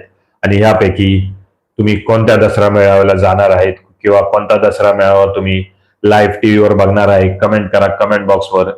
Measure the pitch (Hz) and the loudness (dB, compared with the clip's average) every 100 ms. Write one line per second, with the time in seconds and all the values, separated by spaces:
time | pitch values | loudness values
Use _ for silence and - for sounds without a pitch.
0 | - _ _ _ 98 101 107 107 98 92 | -8 _ _ _ -2 0 2 2 0 0
1 | 98 95 95 - _ _ _ - 104 101 | 0 0 -4 -10 _ _ _ -4 -2 -2
2 | - 113 110 104 104 - 104 104 98 98 | 0 0 2 2 2 0 0 2 2 4
3 | 98 95 98 98 98 90 92 - _ _ | 2 2 0 2 2 2 0 -4 _ _
4 | 104 101 95 - 202 104 104 101 104 98 | 0 0 2 -2 0 0 0 0 0 0
5 | 98 98 98 98 95 95 92 _ _ _ | 2 2 0 -2 -4 -4 -8 _ _ _
6 | 104 107 104 - 107 104 104 101 98 101 | 0 2 0 0 0 2 2 2 0 0
7 | 101 98 95 95 113 107 95 101 98 98 | 0 2 0 -2 -2 -4 -2 -2 -2 -2
8 | 104 104 98 98 98 95 92 | -2 -2 -2 -2 -2 -4 -4